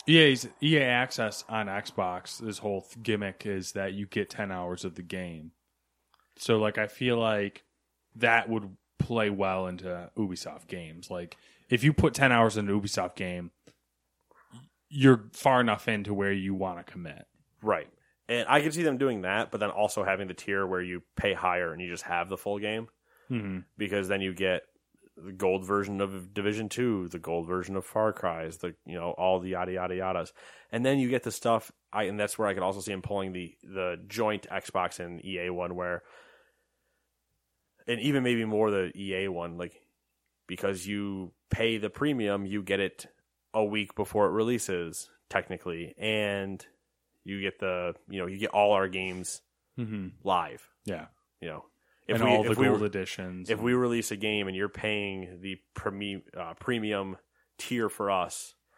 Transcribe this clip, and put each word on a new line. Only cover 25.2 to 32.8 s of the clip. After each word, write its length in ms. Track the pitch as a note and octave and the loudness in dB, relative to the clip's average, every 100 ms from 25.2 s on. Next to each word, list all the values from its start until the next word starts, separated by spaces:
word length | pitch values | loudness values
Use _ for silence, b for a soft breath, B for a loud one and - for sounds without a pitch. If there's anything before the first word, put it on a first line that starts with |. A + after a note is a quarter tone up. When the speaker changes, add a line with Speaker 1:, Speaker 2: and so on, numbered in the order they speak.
| F#2 | -14
Speaker 2:
gold 340 | F#2+ F#2+ F#2+ F#2 | -2 0 0 2
version 340 | G2+ G2 G2 | 0 0 -2
of 320 | G2 F#2+ F2+ | -2 -4 -8
Division 360 | G2+ G2+ G#2 G#2+ | -2 0 0 -2
two, 380 | A#2+ B2 G2+ F2 | -2 0 0 -4
the 100 | F2 | -8
gold 280 | E2 E2+ E2+ | -4 -4 -2
version 280 | F#2 F#2 F#2+ | -4 -2 -4
of 100 | - | -2
Far 280 | A2 A2 | 2 2
Cry's, 440 | - F#2 E2 D#2+ E2 | 2 -2 -2 -6 -8
the, 180 | F2 - - | -10 -10 -10
you 100 | F2 | -6
know, 160 | E2+ | -6
all 280 | - F#2 F#2 | 0 2 4
the 100 | F#2 | 0
yada, 240 | F2+ F2+ | -4 -2
yada, 220 | F#2 F2+ F2+ | -2 -2 -2
yadas. 360 | F#2 F2+ F2 B B B B | -2 -2 -4 B B B B
And 140 | A2+ C3 | 0 2
then 140 | C#3 | 4
you 100 | B2 | 2
get 140 | B2+ | 0
the 80 | A#2 | -2
stuff, 400 | - A#2 A2+ - - _ | -2 2 2 0 -16 _
I, 120 | G#2 | -2
and 160 | G2 G#2 | -2 0
that's 180 | G#2 - | -2 0
where 100 | G#2 | 0
I 60 | |
could 100 | F#2+ | 2
also 160 | F#2 G2 | 0 -2